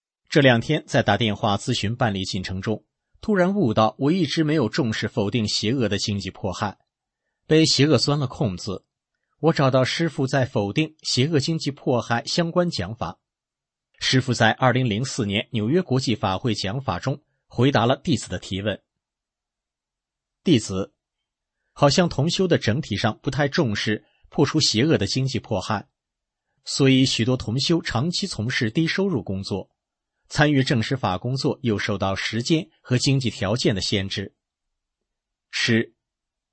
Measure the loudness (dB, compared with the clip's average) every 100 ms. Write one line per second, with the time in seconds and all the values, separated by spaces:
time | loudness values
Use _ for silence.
0 | _ _ _ 4 6 4 2 -4 0 0
1 | 2 2 0 0 0 0 0 -2 -2 -2
2 | -2 -2 -4 -6 -6 -6 -4 -4 -8 _
3 | _ _ -2 2 2 2 2 2 2 2
4 | 0 2 0 0 2 2 0 0 -2 -2
5 | -4 -2 0 0 0 0 0 0 0 0
6 | -2 -4 -6 -6 -8 -4 -4 -6 _ _
7 | _ _ _ _ 2 4 4 4 4 4
8 | 2 0 -2 -2 -4 -4 -8 -10 -12 _
9 | _ _ _ _ 0 2 4 4 2 0
10 | -2 -2 0 0 0 0 -2 -2 -4 -4
11 | -2 0 2 2 0 -2 -4 -4 0 0
12 | 0 -2 0 -2 0 0 0 -2 -6 -6
13 | -8 -10 _ _ _ _ _ _ _ _
14 | 0 0 0 2 2 4 2 2 0 -2
15 | -4 -4 -2 -2 -2 -2 0 0 0 -2
16 | 0 -2 -2 -2 -2 -4 -4 -6 -6 -4
17 | -4 -6 _ _ _ 0 2 4 2 0
18 | 0 -2 -2 -10 -6 -6 -4 -6 _ _
19 | _ _ _ _ _ _ _ _ _ _
20 | _ _ _ _ 2 2 2 -6 -6 _
21 | _ _ _ _ _ _ _ 2 2 4
22 | 2 0 -2 0 2 2 2 -2 -4 -2
23 | -2 -2 -6 -2 -2 0 -2 -2 -2 -4
24 | -6 _ _ 0 0 2 0 2 2 2
25 | 0 -2 -2 -4 -4 -6 -2 -6 -6 _
26 | _ _ _ _ _ _ -10 2 4 6
27 | 4 2 0 -2 -2 -4 0 0 0 -2
28 | -2 -2 -6 -4 -4 -2 -2 0 0 0
29 | 0 -2 -4 -8 -6 -6 -8 _ _ _
30 | _ _ _ 2 4 4 2 0 -2 -4
31 | -4 -4 -4 -2 -2 -2 -2 -2 -2 -2
32 | -2 -4 -4 -6 0 0 -2 _ -4 0
33 | 2 2 0 -4 -2 0 0 -2 -2 -4
34 | -4 -8 -10 _ _ _ _ _ _ _
35 | _ _ _ _ _ -4 0 0 0 _
36 | _ _ _ _ _